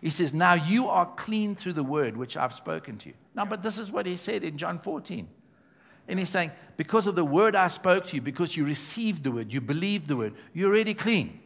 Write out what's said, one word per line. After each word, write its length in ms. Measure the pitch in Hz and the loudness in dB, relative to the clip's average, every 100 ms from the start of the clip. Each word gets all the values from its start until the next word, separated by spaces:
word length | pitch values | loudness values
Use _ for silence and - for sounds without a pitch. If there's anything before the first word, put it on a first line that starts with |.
He 80 | 165 | -4
says, 240 | 147 175 | 0 0
"Now 200 | 156 180 | 4 4
you 360 | 175 156 220 247 | 4 4 2 2
are 160 | 185 175 | 2 2
clean 500 | - - 214 208 196 | -2 -4 -2 -2 -4
through 180 | 185 | -6
the 100 | 160 | -4
word 340 | 135 151 131 110 | -2 0 -2 -2
which 180 | 123 - | -8 -4
I've 180 | 131 | -4
spoken 440 | - - 80 - - | -4 -6 -6 -6 -14
to 100 | - | -16
you." 60 | - _ - | -20 _ -6
Now, 100 | 202 | -4
but 180 | 208 | -4
this 160 | 202 202 | -4 -4
is 120 | 208 | -4
what 140 | - 190 | -4 -4
he 100 | 175 | -4
said 280 | - 214 | -4 -4
in 140 | 165 147 | -4 -6
John 220 | 170 175 | -6 -6
fourteen. 500 | - 151 - 147 85 - _ _ _ _ _ _ - | -6 -8 -6 -10 -10 -16 _ _ _ _ _ _ -6
And 120 | 185 | -4
he's 100 | 180 | 0
saying, 220 | 185 165 - - - | 0 0 -4 -16 -8
"Because 320 | 156 220 202 | 0 2 4
of 80 | 180 | 2
the 80 | |
word 320 | 151 156 220 202 | 4 6 6 6
I 120 | 180 | 4
spoke 380 | - 185 185 185 | 2 4 4 2
to 80 | 143 | -6
you, 60 | |
because 360 | 127 139 175 160 | -4 -2 -2 0
you 80 | 143 | 0
received 580 | 143 - - 220 175 | 0 -4 -2 -2 -2
the 80 | 139 | -2
word, 220 | 117 110 | -2 -2
you 80 | 131 | -4
believed 460 | 127 147 196 202 147 | -2 0 0 0 -2
the 100 | 135 | -2
word, 160 | 107 - - | -2 -6 -12
you're 160 | 165 196 | 0 4
already 240 | 208 220 | 4 2
clean." 460 | 202 220 214 107 - | 0 2 2 2 -6